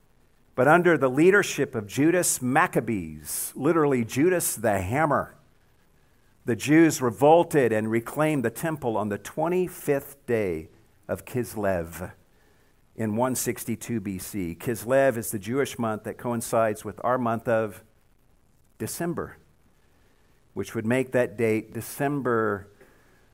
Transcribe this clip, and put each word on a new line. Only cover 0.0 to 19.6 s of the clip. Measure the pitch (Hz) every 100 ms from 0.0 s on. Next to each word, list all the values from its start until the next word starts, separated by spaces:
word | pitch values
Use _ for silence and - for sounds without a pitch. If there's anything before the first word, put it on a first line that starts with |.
| _ _ _ _ _
But | - 131
under | 175 175 156
the | 135
leadership | 127 180 202 - - 131 113
of | 101
Judas | - 156 180 - -
Maccabees, | 123 143 175 156 117 104 80 78 76 - - -
literally | 139 165 143 131
Judas | 113 131 175 175 - 113
the | 110 98
Hammer, | 90 135 156 120 82 - _ _ _ _ _ _ _ _ _ _ 127
the | 110
Jews | 131 156 160 -
revolted | 123 92 143 170 170 147 117
and | 107 110
reclaimed | 117 117 147 156 147
the | 113
temple | - 165 151 127 107
on | 107
the | 101
twenty-fifth | - - 165 180 180 - - 139 - - -
day | 113 98 80 80 _ _ _ -
of | 95 -
Kislev | 127 110 107 98 90 82 85 90 - _ _ _ _ _ _ _ -
in | 110 110
one | 127 123
sixty-two | 127 113 - 110 - 117
B | 98 92
C. | - 104 85 85
Kislev | 131 107 107 135 135 117
is | 107
the | 110
Jewish | 98 135 127 -
month | 113 107
that | 110 -
coincides | 123 117 - 117 113 104
with | 107 -
our | 117 127
month | 117 113 -
of | 113 110 95 - _ _ _ _ _ _ _ _ -
December, | 110 - 175 117 78 - _ _